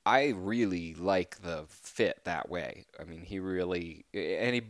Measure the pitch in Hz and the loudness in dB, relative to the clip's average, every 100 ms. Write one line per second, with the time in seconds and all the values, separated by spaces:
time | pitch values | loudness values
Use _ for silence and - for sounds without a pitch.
0 | - 131 143 101 95 117 107 90 82 80 | 4 6 4 0 0 2 2 2 -4 -2
1 | 92 95 87 - 90 80 78 - - - | 2 4 2 -6 -8 -8 -8 -16 -8 0
2 | 101 - 92 82 - 87 69 - - - | 2 0 -4 -4 -4 -6 -6 -10 -16 -16
3 | 82 82 90 98 95 92 90 90 85 78 | -14 -12 -8 -6 -2 0 0 0 -4 -10
4 | - 101 82 87 120 123 110 | -10 -6 -2 0 0 0 -4